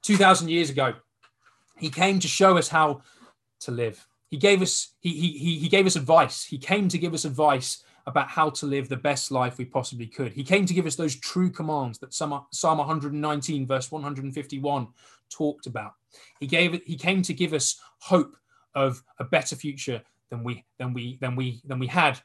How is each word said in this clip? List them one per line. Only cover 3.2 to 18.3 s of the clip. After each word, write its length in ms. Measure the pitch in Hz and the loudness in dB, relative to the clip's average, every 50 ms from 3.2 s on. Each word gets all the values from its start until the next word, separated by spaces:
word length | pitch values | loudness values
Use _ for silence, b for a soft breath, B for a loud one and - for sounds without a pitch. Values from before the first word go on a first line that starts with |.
| b b b b _ _ _ - | b b b b _ _ _ -14
to 100 | - - | -10 -8
live. 360 | 120 117 120 110 104 - - _ _ _ _ - | -4 -4 -4 -4 -6 -8 -20 _ _ _ _ -10
He 80 | - 139 | -4 2
gave 240 | 131 202 202 185 185 | 4 6 6 6 4
us, 320 | - - - - - _ _ | 2 0 -4 -4 -8 _ _
he, 100 | - 175 | -6 -6
he, 180 | 165 147 165 175 156 | -4 -2 -2 -2 -2
he, 220 | 139 143 170 165 151 | -2 -4 -4 -2 -2
he 100 | 151 - | 0 2
gave 180 | 196 196 196 | 4 4 4
us 100 | 190 180 | 4 2
advice. 480 | 160 135 123 160 160 147 127 - - - | 0 2 6 6 6 6 6 0 -10 -10
He 120 | - - | -10 -10
came 320 | 131 - - 190 208 202 180 | -8 -2 -2 0 2 2 0
to 80 | 180 | 0
give 160 | 170 165 175 165 | 0 -2 -2 -4
us 140 | 156 - | -4 -4
advice 560 | 151 135 123 151 151 139 131 127 - - - b b b b b | -4 0 4 4 4 4 4 0 -6 -8 -10 b b b b b
about 220 | - 131 147 135 - | -2 -2 -2 -2 0
how 200 | - - 156 151 | 0 0 0 0
to 160 | 139 - - | 0 -4 -4
live 240 | 143 139 139 131 113 | -2 -2 -2 -4 -4
the 80 | 135 | -6
best 340 | 123 - 147 143 131 - - | -2 0 0 0 0 -2 -2
life 280 | 135 127 127 120 123 - | 0 0 0 -2 -4 -8
we 80 | 127 | -10
possibly 400 | 123 - 135 123 - - 120 117 | -4 -4 -4 -4 -4 -8 -12 -12
could. 260 | 113 - - 135 117 - | -12 -8 -8 -8 -6 -6
He 120 | 139 135 | -8 -2
came 200 | 131 185 202 196 | 2 2 2 4
to 80 | 175 170 | 2 0
give 140 | 185 170 | 0 0
us 100 | 165 - | -2 -2
those 200 | - 170 151 131 | -4 -4 -4 -4
true 340 | - - - - 180 185 180 | -6 -8 -6 -2 0 0 0
commands 480 | 180 - 160 156 151 147 135 120 110 - | 0 -2 -6 -4 -2 -2 -4 -6 -8 -12
that 160 | - - - | -16 -12 -8
Psalm, 320 | - 160 147 143 139 - - - | -8 -6 -6 -6 -8 -10 -10 -8
Psalm 280 | - - 160 160 151 | -2 0 2 2 2
a 40 | 143 | 0
hundred 280 | 143 160 156 139 147 143 | -2 -2 -4 -4 -4 -6
and 80 | 147 | -4
nineteen, 460 | 147 156 147 147 131 - 156 143 135 | -2 -2 -2 -2 -4 -4 -4 -2 -2
verse 240 | 123 135 131 131 - | -2 -2 -2 -2 -6
one 120 | - 156 143 | -10 -8 -8
hundred 220 | 143 143 135 135 | -8 -8 -8 -8
and 80 | 139 131 | -8 -8
fifty-one, 560 | 147 135 - - 135 135 147 143 135 120 110 b b b b b b b - | -10 -10 -10 -8 -6 -4 -2 -2 -2 -4 -6 b b b b b b b -16
talked 380 | - - 160 147 147 - - | -8 -4 -4 -4 -4 -4 -10
about. 260 | 139 123 - - - - _ _ _ b b b b b b | -10 -10 -10 -10 -12 -16 _ _ _ b b b b b b
He 80 | 143 | -6
gave 260 | 135 165 165 175 175 165 | -2 2 2 2 2 0
it, 100 | 175 - | -4 -6
he 100 | - 170 | -8 -10
came 240 | 135 - 175 196 190 180 | -4 -2 0 0 0 0
to 120 | - 160 | -2 0
give 180 | 127 175 156 156 | -2 -2 0 0
us 260 | 147 - - - b b b b b | -2 -2 -2 -4 b b b b b
hope 360 | - - 185 175 147 - | -2 2 4 4 2 2